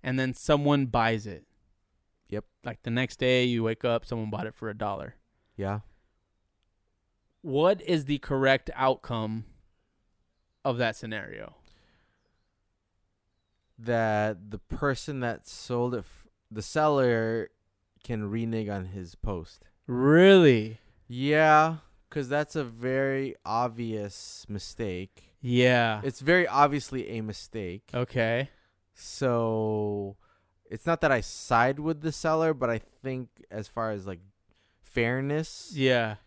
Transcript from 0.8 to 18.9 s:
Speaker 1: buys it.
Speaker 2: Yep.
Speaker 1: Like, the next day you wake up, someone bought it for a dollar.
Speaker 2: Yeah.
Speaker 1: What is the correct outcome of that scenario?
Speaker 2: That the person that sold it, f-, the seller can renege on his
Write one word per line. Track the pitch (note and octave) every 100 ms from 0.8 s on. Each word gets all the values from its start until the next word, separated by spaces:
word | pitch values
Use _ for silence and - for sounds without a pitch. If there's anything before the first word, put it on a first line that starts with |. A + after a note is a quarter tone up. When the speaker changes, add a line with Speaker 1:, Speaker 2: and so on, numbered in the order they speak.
| C3+
Speaker 1:
buys | A#2+ A2+ A2+ G#2
it. | F2 _ _ _ _ _ _ _ _ _
Speaker 2:
Yep. | G#2 - _
Speaker 1:
Like, | - F#2
the | -
next | A#2 B2+ -
day | B2+ B2+
you | B2 A#2+
wake | A2+ A2+
up, | B2 A#2 -
someone | A#2 A2
bought | G#2 G#2+
it | -
for | A2
a |
dollar. | G#2+ G#2 G2 C#2+ - _ _ _ -
Speaker 2:
Yeah. | G2 G#2 - _ _ _ _ _ _ _ _ _ _ _ _ _ _ _
Speaker 1:
What | D#3+ C3+ E3+ G3
is | - E3+ C#3
the | C#3+
correct | - C3+ C3+ C3+ -
outcome | C#3 C3 - - A#2 A2 A2 A2 - _ _ _ _ _ _ _ _ _ _
of | C#3 A#2+
that | A#2 A2
scenario? | A2+ G#2+ - G#1+ G#1+ _ _ _ _ _ _ _ _ _ _ _ _ _ _ _ _ _ _ _ _ _ _ -
Speaker 2:
That | A#2 A#2 A2 G#2+ G#2+ G2 G#2
the | G#2
person | _ - C#3+ B2+ - C#3
that | A#2+ G#2+ -
sold | - - B2 B2 B2
it, |
f-, | - - - _ _
the | G#2+
seller | - D#3 D3+ C#3+ B2+ A2+ A2+ A2+ - _ _ _ _ _
can | - A2+ G#2
renege | A2 A2+ A2+ G#2
on | G2+
his | F#2